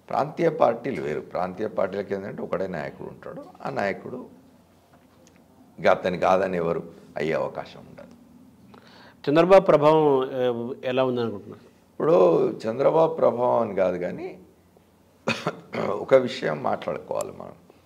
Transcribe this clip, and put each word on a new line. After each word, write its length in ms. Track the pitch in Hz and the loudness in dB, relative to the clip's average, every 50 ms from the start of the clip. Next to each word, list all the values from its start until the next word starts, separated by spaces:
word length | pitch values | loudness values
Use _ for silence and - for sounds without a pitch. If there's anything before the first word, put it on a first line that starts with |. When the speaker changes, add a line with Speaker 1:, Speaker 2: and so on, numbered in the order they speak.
| _ - | _ -6
Speaker 1:
ప్రాంతీయ 400 | - - 135 156 160 - 165 160 | -4 -4 -4 -4 -4 -2 -2 -2
పార్టీలు 520 | - - 135 120 117 - - 139 113 78 69 | 0 2 2 2 2 0 -4 -8 -6 -6 -6
వేరు. 180 | 73 76 67 | -6 -6 -6
ప్రాంతీయ 460 | - - - 80 90 92 90 - 107 | -8 -8 -6 -6 -6 -6 -6 -8 -8
పార్టీలకి 480 | 104 - 104 98 95 95 101 98 98 98 | -6 -4 -4 -4 -2 -4 -6 -6 -6 -6
ఏంటంటే 280 | 98 95 110 147 202 220 | -8 -8 -10 -12 -12 -10
ఒకడే 240 | - - 175 190 | -6 -6 -6 -6
నాయకుడు 420 | 190 180 76 71 69 - - - - | -6 -6 -8 -10 -10 -12 -14 -16 -16
ఉంటాడు. 340 | - - - - - - 285 - - - - | -16 -16 -16 -16 -14 -16 -16 -18 -16 -14 -12
ఆ 40 | - | -10
నాయకుడు 480 | 139 120 101 98 90 - - - - - - - - - _ _ _ _ _ _ _ _ _ _ _ _ _ _ _ _ _ _ _ _ _ _ _ _ - _ _ - | -6 -4 -4 -4 -6 -6 -10 -14 -14 -14 -16 -18 -20 -20 _ _ _ _ _ _ _ _ _ _ _ _ _ _ _ _ _ _ _ _ _ _ _ _ -20 _ _ 0
ఇక 80 | 82 | 2
అతని 320 | 98 92 - - 92 90 85 | 2 2 4 2 -2 -2 0
కాదని 380 | 90 90 95 92 95 95 92 | 2 2 4 2 2 0 -2
ఎవరు 260 | 87 85 85 82 80 - - - - - - - | -2 -2 -2 -2 -4 -6 -10 -16 -20 -20 -14 -10
అయ్యే 180 | - 76 78 76 | -6 -4 -2 -2
అవకాశం 460 | 67 67 65 - 76 71 - - - | -2 -4 -6 -8 -10 -14 -14 -16 -20
ఉండదు. 340 | - - - - - - - - _ _ - - - - - _ _ - - - - - - - - - - _ - | -20 -20 -20 -20 -20 -20 -20 -20 _ _ -20 -20 -20 -20 -20 _ _ -20 -20 -20 -20 -20 -20 -20 -20 -20 -20 _ -2
Speaker 2:
చంద్రబాబు 400 | - 143 165 170 180 196 190 185 | 2 4 4 6 8 8 8 8
ప్రభావం, 400 | 190 160 151 143 151 156 156 156 147 139 131 131 135 135 127 | 8 6 6 6 6 6 6 6 6 4 2 2 -2 -2 -2
ఏ, 40 | 127 123 120 117 117 120 139 - 127 127 | 0 0 0 -2 -4 -8 -8 -8 -6 -2
ఎలా 160 | 127 131 131 | 0 0 0
ఉందనుకుంటున్నారు? 600 | 127 123 120 117 110 101 98 - - 104 - - - _ _ _ _ _ | 0 0 -2 -2 -4 -6 -8 -12 -16 -18 -20 -20 -20 _ _ _ _ _
Speaker 1:
ఇప్పుడు 240 | - - 151 170 185 185 175 165 - - - 107 - - | -4 0 4 4 6 6 6 4 4 2 0 -2 -4 -6
చంద్రబాబు 500 | 110 117 127 139 151 151 160 165 156 - | -6 -2 0 2 2 4 4 4 2 2
ప్రభావం 460 | - 131 123 117 120 123 123 123 120 117 | 2 2 2 2 2 0 0 2 2 0
అని 120 | 107 95 | 0 0
కాదు 240 | 95 92 92 90 85 | 0 0 0 0 -2
కానీ 300 | 87 90 92 - 349 381 - - - - _ _ _ _ _ _ _ _ _ _ _ _ _ _ _ | -4 -6 -8 -8 -12 -12 -14 -16 -20 -20 _ _ _ _ _ _ _ _ _ _ _ _ _ _ _
<coughs> 800 | - - - - 147 - - - - - - 107 - 98 - - | -8 -8 -6 -6 -8 -10 -10 -12 -10 -8 -6 -4 -4 -4 -6 0
ఒక 100 | - 135 | 4 4
విషయం 480 | 131 123 117 - - - - 151 147 123 | 4 4 2 -4 -6 -4 -4 -4 -4 -4
మాట్లాడుకోవాలి 680 | 107 104 - - - 73 - - - - 53 52 50 50 50 | -4 -4 -4 -4 -6 -8 -6 -8 -6 -6 -6 -6 -6 -8 -14
మనం. 180 | 50 50 - - _ - - _ _ | -16 -18 -18 -20 _ -20 -20 _ _